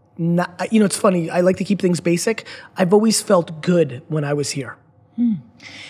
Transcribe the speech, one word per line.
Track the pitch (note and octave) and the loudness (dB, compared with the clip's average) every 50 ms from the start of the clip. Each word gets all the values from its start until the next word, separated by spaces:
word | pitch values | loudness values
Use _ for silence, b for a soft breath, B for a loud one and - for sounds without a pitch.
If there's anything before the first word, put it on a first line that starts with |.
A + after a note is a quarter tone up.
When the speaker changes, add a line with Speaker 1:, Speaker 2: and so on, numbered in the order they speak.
| _ _ _ - | _ _ _ -4
Speaker 1:
not, | E3 E3 E3+ F3 F3 - - - F#3 - | -2 0 0 0 -2 -4 -6 -8 -6 0
you | A3+ A3 | 2 4
know, | G#3+ | 4
it's | F#3 - - | 2 0 2
funny, | - G#3 F#3 F3 E3 D#3+ | 2 2 2 2 -2 -2
I | - F3 | 0 2
like | F3+ F#3 F#3+ | 2 2 2
to | F#3+ F#3+ | 0 0
keep | - G3+ F3+ | -2 -2 0
things | - F3+ F3 D#3 | 2 0 0 0
basic. | - F3 E3+ F3 - A3+ A3 - B B B B B B B | 0 0 0 0 0 -2 -4 -4 B B B B B B B
I've | - F#3+ E3+ | -2 0 4
always | G3+ G#3 A3 A3+ G#3+ - | 4 4 4 4 2 0
felt | - - G#3 F3+ D#3+ - E3 D#3 | 2 2 2 2 2 -2 -8 -6
good | - E3+ F3+ F3 D#3+ C3+ B2+ B2+ - - | -2 2 2 2 2 0 -2 -12 -10 -6
when | D#3 D#3 D3 | -6 -4 -2
I | C#3+ D3 | -2 -2
was | D3 C#3+ - | -4 -4 -4
here. | - C#3+ B2+ A#2 - - _ _ _ _ _ _ _ | -6 -8 -8 -10 -14 -18 _ _ _ _ _ _ _
Speaker 2:
Hmm. | - A#3+ A#3+ G#3 D#3 - - _ B B B B B B B | -2 -2 -2 -2 -4 -8 -16 _ B B B B B B B